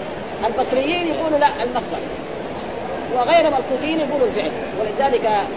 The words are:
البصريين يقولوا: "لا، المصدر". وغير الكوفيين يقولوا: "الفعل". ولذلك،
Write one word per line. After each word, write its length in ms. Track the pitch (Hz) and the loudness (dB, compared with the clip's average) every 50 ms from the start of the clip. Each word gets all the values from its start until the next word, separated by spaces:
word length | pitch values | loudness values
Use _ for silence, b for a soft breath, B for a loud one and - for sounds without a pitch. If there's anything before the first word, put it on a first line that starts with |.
| - - - - - - - - 208 | -8 -8 -8 -8 -8 -8 -8 -2 -2
البصريين 600 | 226 220 254 247 - 254 254 269 294 349 349 339 | -2 0 0 0 2 2 0 2 2 0 0 0
يقولوا: 320 | 330 294 277 320 311 302 285 | 0 0 0 0 2 2 4
"لا، 240 | 294 277 - - 240 | 4 4 2 2 -2
المصدر". 360 | 247 247 240 196 - 165 143 - 156 - - - - - - - - - - - - - - - - - - - - 226 | -2 -2 -2 -2 -2 -6 -6 -6 -6 -6 -8 -8 -8 -8 -8 -6 -6 -8 -8 -8 -6 -6 -6 -6 -6 -6 -6 -6 -2 0
وغير 320 | 254 240 240 330 339 330 311 | 0 2 6 6 6 6 6
الكوفيين 520 | 285 262 240 - 269 240 277 302 320 320 | 4 2 0 0 -2 -2 0 0 0 0
يقولوا: 260 | 302 247 294 277 254 | 0 0 2 2 2
"الفعل". 240 | 214 185 208 190 - - - - - - 185 | 2 2 0 -2 -2 -2 -4 -6 -6 -4 -2
ولذلك، 440 | 220 220 208 226 269 277 254 214 - 220 214 202 190 - - | -2 -2 0 0 2 2 2 2 2 4 2 2 0 -2 -4